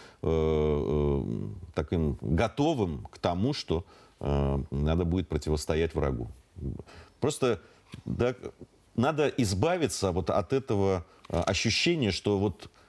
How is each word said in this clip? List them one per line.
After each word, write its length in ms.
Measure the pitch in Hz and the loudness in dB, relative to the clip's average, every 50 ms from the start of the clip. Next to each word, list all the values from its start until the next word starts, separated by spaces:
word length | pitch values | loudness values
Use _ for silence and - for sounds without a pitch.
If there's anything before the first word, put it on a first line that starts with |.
| - - - _ | -20 -20 -14 _
э, 1000 | - 78 80 80 78 80 80 78 76 76 76 73 62 50 71 76 73 73 71 69 57 50 57 52 50 52 - 98 - - - | -2 0 2 2 4 2 2 2 2 2 2 2 0 0 2 2 2 2 2 0 0 -2 -4 -4 -6 -8 -10 -12 -14 -6 -4
таким 460 | - 78 - - 85 80 76 65 - | -4 -2 0 0 0 0 0 0 -2
готовым 840 | - - 78 82 113 110 - - 143 160 165 123 104 87 76 64 - - | -2 0 2 2 2 2 2 0 0 0 2 0 0 -2 -2 -6 -10 -14
к 80 | - - | -16 -4
тому, 360 | - 95 85 87 104 135 151 | -2 -2 0 2 0 0 -2
что, 300 | - - - 82 82 87 - - - - - _ _ | -4 -2 -2 -2 -2 -2 -6 -16 -20 -20 -20 _ _
э, 400 | - 71 71 71 71 69 69 69 65 - | -2 0 2 2 2 2 0 0 -2 -4
надо 360 | - 69 71 76 80 85 90 | -2 -2 0 2 2 2 2
будет 220 | 82 87 92 85 - | 2 0 0 0 -2
противостоять 680 | 78 76 - 78 78 73 - - 80 78 82 78 - | -4 -4 -2 0 -2 -2 0 -2 0 0 0 0 0
врагу. 320 | 78 71 69 65 58 58 57 - - - _ _ - 69 67 - - - - - - - - _ _ | -2 -2 0 -2 -4 -6 -10 -12 -16 -20 _ _ -10 -8 -8 -8 -8 -12 -18 -20 -20 -20 -20 _ _
Просто, 420 | - 143 151 - - 123 110 - - - - - _ _ - - - | -2 -2 0 2 2 2 2 0 -4 -14 -20 -20 _ _ -20 -14 -8
да, 300 | - - - 117 123 127 - - - - _ - - _ _ _ _ _ | -6 -2 0 0 0 0 -4 -10 -16 -14 _ -20 -20 _ _ _ _ _
надо 320 | - 117 143 160 143 151 131 | 0 2 2 2 2 0 0
избавиться 840 | - - 123 98 95 90 113 165 180 180 151 107 - - 98 95 | 2 0 0 0 2 2 2 2 2 2 0 -2 -2 0 -2 0
вот 180 | 85 92 85 - | 0 0 0 0
от 240 | - 95 98 - 131 | 0 0 0 0 -2
этого, 520 | 135 127 - 113 101 98 98 95 90 85 - - - _ - | -2 0 0 0 2 2 2 2 0 -2 -8 -18 -20 _ -4
э, 100 | - 85 | -2 -2
ощущения, 680 | - - 104 - - 117 110 - - 170 175 160 127 101 | 0 0 0 0 0 0 0 2 2 2 2 2 2 0
что 280 | 92 - - 104 104 98 | 0 0 0 0 2 2
вот, 300 | 98 107 80 - - - - - - | 0 -2 -2 -6 -14 -20 -20 -20 -20